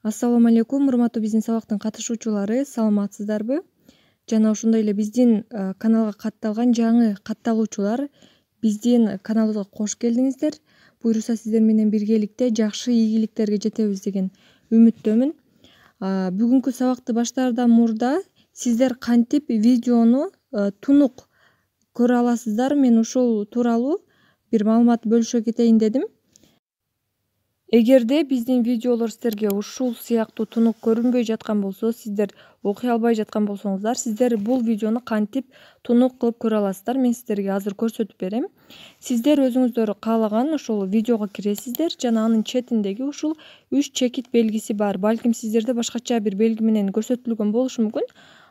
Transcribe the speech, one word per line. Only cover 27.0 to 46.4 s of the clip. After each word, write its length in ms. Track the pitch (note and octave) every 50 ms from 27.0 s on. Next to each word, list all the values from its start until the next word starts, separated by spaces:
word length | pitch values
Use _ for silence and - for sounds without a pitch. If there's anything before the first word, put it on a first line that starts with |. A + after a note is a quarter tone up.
| _ _ _ _ _ _ _ _ _ _ _ _ _
Эгерде 540 | - A3 A#3+ A3+ A#3 C4+ C4 A#3 A3 C#4 D#4 E4
биздин 380 | C4 C4+ B3 A#3 B3+ B3+ B3 A3+
видеолор 480 | A#3 B3 A3 A3+ B3 A#3+ A3+ A#3 A3
сиздерге 380 | G#3 _ - A#3 G#3+ G3+ G#3+ G#3
ушул 380 | G3 G3+ G3+ - - - C4 B3 A3+ -
сыяктуу 460 | - - A#3 A3+ A3 - _ - A3
тунук 320 | _ - A3+ A3+ A3+ A3 _
көрүнбөй 460 | - A#3 A3+ A#3 A#3 B3+ B3 B3 A#3
жаткан 320 | G#3+ A3 G#3+ - - G#3+ G#3
болсо, 320 | G3 G3 G3 - A3+ A3+
сиздер 400 | A3+ - - A3 G3+ G3+ G#3 G3 _ _ - _ _ _ -
окуй 240 | G3+ G3+ - - B3 A#3
албай 240 | A3+ A3+ A#3 A#3 G#3+
жаткан 240 | G#3+ - - G#3+ G#3 G3+
болсоңуздар, 500 | G3+ G3 - G3+ G3 F#3+ G#3 A3 B3+ -
сиздер 380 | - A#3+ G#3+ A3 B3 B3 A#3
бул 240 | G#3+ G3+ A3 C4 C4 A#3
видеону 380 | A3+ A3+ G3+ A3 G#3+ A3 B3
кантип 480 | _ - A3+ G#3+ G#3 G3+ - C4+ - _ _ - - - _ _ _
тунук 320 | - A#3+ A#3+ B3+ B3+ B3+ _
кылып 160 | - A#3 A#3 _ -
көрө 160 | A3+ A3 G#3+
аласыздар? 340 | G3+ G3 F#3 - _ A#3 B3+
Мен 140 | C4+ B3+ B3 A#3
сиздерге 340 | - - - G#3 G3+ G3 G3 F#3+
азыр 180 | G3 G3 G3+ G3
көрсөтүп 480 | - A3+ A3+ - - A3+ - _ _ F#3+
берем. 240 | F#3 G#3 A#3+ E4 G4+ _ _ _ _ - - - - _ _ -
Сиздер 380 | - B3 A3+ A#3 D4 D4+ C#4+ C4+
өзүңүздөр 480 | C4 A#3+ B3+ B3+ A#3+ A#3+ A#3 A3 G#3+ G3+ _
каалаган 540 | - A3+ A3+ A3+ A3 G#3 G#3+ A3 B3+ D#4 D#4+
ушул 300 | C#4 - - A3 G#3 G3
видеого 400 | F#3+ G3 A3+ G#3+ A#3+ A#3 G#3 G#3+
киресиздер 640 | G3 - - F#3+ G3+ G#3 G3+ - B3 A#3+ - D#4 E4+ - _
жана 240 | - A#3+ A3+ A3 A3 A3+
анын 160 | A3+ A3 G#3+
четиндеги 560 | - - B3+ A#3+ - A#3+ A3 G3+ G3 G3 A3 C4
ушул 320 | C#4+ C#4+ - - D4+ D#4+ _ - - - _ _ _
үч 220 | - C4+ C#4+ -
чекит 400 | _ - B3+ A#3+ B3 C4+ A#3 _
белгиси 400 | - A#3 A3+ A3 G#3 A3 - -
бар. 260 | A3+ G3+ G#3 G3+ G3
Балким 360 | F#3+ G3 G#3+ A#3 A3+ - A#3+ A3+
сиздерде 420 | - - A3 G#3+ A#3 A3 A#3+ B3
башкача 460 | A#3 A3+ - - A#3+ _ - A#3+ A#3 G3+
бир 160 | G#3+ G3
белги 240 | F#3+